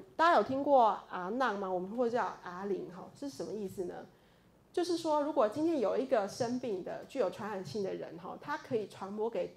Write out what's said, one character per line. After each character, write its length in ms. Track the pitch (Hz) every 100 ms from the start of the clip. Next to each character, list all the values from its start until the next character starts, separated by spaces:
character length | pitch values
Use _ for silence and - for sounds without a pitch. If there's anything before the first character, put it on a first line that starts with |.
| - -
大 120 | 226
家 60 | 285
有 80 |
听 180 | 208 262
过 380 | 285 269 220 - -
阿 200 | - 180
浪 280 | 240 254 202
吗？ 140 | 190
我 80 | 180
们 100 | 185
会 180 | 226 240
叫 280 | 233 185 -
阿 220 | 185 175 202
零 280 | 196 -
哈， 160 | 180 - -
是 120 | 277
什 140 | -
么 100 | 170
意 120 | 202 190
思 180 | 202 175
呢？ 200 | 170 - - _ _ _ _ _
就 100 | -
是 140 | 339 330
说， 240 | 320 302
如 100 | 285
果 160 | 294 214
今 180 | 294 320
天 140 | 311
有 160 | 202 196
一 100 | 262
个 220 | 240 196
生 320 | - 233 247
病 240 | 254 185
的、 220 | 180 165 190
具 120 | 269
有 100 | 185
传 200 | 185 202
染 140 | 190
性 200 | 185 214
的 100 | 185
人 240 | 175 127 165
哈， 200 | 180 -
他 160 | - 302
可 180 | - 240
以 120 | 196
传 280 | - 190 208
播 140 | 220
给 180 | 196 175